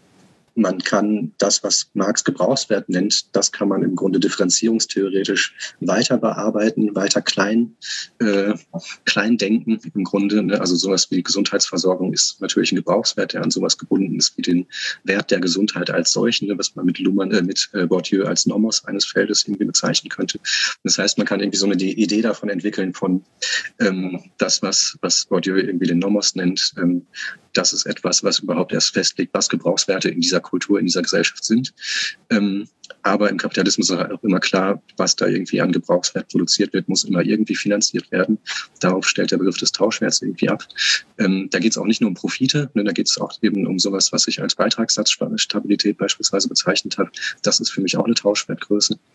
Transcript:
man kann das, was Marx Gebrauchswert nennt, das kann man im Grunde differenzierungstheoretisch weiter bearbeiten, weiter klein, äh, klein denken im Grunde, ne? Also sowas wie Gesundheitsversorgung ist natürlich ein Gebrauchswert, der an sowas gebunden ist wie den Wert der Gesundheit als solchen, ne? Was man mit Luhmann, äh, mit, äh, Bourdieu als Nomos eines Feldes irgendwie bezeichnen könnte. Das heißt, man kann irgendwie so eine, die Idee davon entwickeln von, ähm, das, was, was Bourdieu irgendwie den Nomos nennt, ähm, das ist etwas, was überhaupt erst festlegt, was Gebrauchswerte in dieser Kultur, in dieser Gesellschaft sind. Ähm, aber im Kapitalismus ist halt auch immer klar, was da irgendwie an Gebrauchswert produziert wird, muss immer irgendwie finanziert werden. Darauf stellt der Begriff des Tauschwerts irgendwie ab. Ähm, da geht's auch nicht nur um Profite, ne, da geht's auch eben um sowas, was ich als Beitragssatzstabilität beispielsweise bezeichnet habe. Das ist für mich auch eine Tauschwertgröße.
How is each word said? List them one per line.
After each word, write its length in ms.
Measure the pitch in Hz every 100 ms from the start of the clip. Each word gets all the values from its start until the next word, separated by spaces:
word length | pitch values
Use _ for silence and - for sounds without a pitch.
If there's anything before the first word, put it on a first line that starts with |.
| _ _ - _ _ -
man 240 | 98 90
kann 520 | - 104 104 107 78 -
das, 260 | 98 -
was 260 | 101 - -
Marx 320 | 98 95 110 -
Gebrauchswert 640 | 90 90 135 - 98 -
nennt, 460 | 90 101 - - 98
das 180 | 95
kann 160 | - 98
man 140 | 95
im 120 | 85 90
Grunde 240 | 95 92
differenzierungstheoretisch 1300 | 90 - 92 - 113 113 - - 98 95 101 98 - - - -
weiter 380 | 90 95 - 123
bearbeiten, 760 | 110 101 104 107 107 110 107
weiter 280 | 101 98 -
klein, 540 | - - 101 113 117 - - - - _
äh, 340 | 113 101 101 104 - - - - -
klein 320 | 104 104 117
denken 420 | 98 110 - 110 -
im 100 | 104
Grunde, 400 | 92 98 101 104
ne? 160 | 92 104
Also 160 | 90 87
sowas 340 | 92 92 -
wie 140 | 92
Gesundheitsversorgung 920 | - 98 101 101 - 90 92 92 92
ist 280 | - - -
natürlich 300 | 98 - -
ein 40 | 90
Gebrauchswert, 580 | - 95 110 - 95
der 100 | -
an 80 | 85
sowas 260 | 92 92 -
gebunden 400 | 87 - 95 82
ist 200 | - -
wie 40 |
den 260 | 85 87 90 - - - -
Wert 260 | 98 -
der 80 | 95
Gesundheit 500 | 90 90 107 - 90
als 220 | 90 -
solchen, 380 | - 113 117 101
ne? 80 | 92
Was 180 | - -
man 100 | 90
mit 140 | -
Luhmann, 320 | 95 98 95
äh, 100 | 104
mit, 280 | 87 92 -
äh, 140 | 101 85
Bourdieu 400 | 92 - 98 90
als 200 | 87 -
Nomos 380 | 101 110 104
eines 220 | - 101 -
Feldes 420 | 98 98 104 -
irgendwie 180 | 98 104
bezeichnen 440 | - - - -
könnte. 300 | - 92 - - - - -
Das 140 | 95 -
heißt, 200 | 98 -
man 100 | 98
kann 120 | 98
irgendwie 200 | 98 -
so 60 | 98
eine, 120 | 92
die 200 | 95 -
Idee 240 | 104 104
davon 280 | 113 101 107
entwickeln 440 | 95 101 104 92
von, 300 | - 95 92 - _ - - - -
ähm, 420 | 101 92 92 90 - _
das, 240 | 95 -
was, 360 | 98 - - -
was 240 | 90 - -
Bourdieu 300 | 92 95 95
irgendwie 320 | 95 90 90
den 120 | 85
Nomos 360 | 98 104 98 92
nennt, 380 | 90 95 - -
ähm, 280 | 87 87 - - - - _
das 200 | - 90
ist 120 | 98 -
etwas, 380 | - 90 90
was 160 | 98 -
überhaupt 320 | 92 85 90
erst 220 | - -
festlegt, 400 | - 92 - 87
was 160 | 98 -
Gebrauchswerte 600 | 85 - - - 92 92
in 120 | 82
dieser 180 | 85 90
Kultur, 400 | - 90 - 101
in 60 | 90
dieser 160 | 90
Gesellschaft 420 | 82 90 85 -
sind. 300 | - 113 135 - - - - - _
Ähm, 400 | 113 101 98 107 _ - -
aber 260 | 101 101 104
im 80 | 98
Kapitalismus 520 | - - 95 - 92
ist 80 | 87
halt 160 | -
auch 100 | -
immer 160 | 107 90
klar, 420 | - 95 95 95 - -
was 220 | 92 -
da 100 | 98
irgendwie 320 | 98 90 101
an 140 | 95
Gebrauchswert 560 | 87 - 90 - - -
produziert 420 | - - - 98
wird, 160 | 95 -
muss 160 | 92
immer 180 | - 90
irgendwie 340 | 85 107 110 95
finanziert 540 | 101 104 - - -
werden. 260 | 92 98 107 - - - -
Darauf 260 | 92 92 -
stellt 260 | - 90
der 60 | 92
Begriff 200 | 92 -
des 160 | -
Tauschwerts 480 | - 104 - - -
irgendwie 260 | - 95 -
ab. 180 | - - - - - - -
Ähm, 320 | 98 95 95
da 80 | 95
geht's 180 | 113 -
auch 80 | 98
nicht 140 | 113
nur 100 | 110
um 40 |
Profite, 560 | 90 - - 131 147 139
ne, 120 | 110 104
da 80 |
geht's 240 | 92 - -
auch 160 | 101 -
eben 260 | 107 98 95
um 120 | 92
sowas, 340 | 98 95 -
was 160 | - -
ich 120 | -
als 140 | - -
Beitragssatzstabilität 1400 | 98 - 113 - 104 - 110 110 - 104 101 101 104 -
beispielsweise 500 | 98 - - 98 -
bezeichnet 500 | - - - - -
habe. 140 | 92 - - -
Das 180 | - 98
ist 120 | -
für 100 | -
mich 160 | 98 -
auch 80 | 110
eine 100 | 117
Tauschwertgröße. 840 | 101 107 - - - 104 - 110 _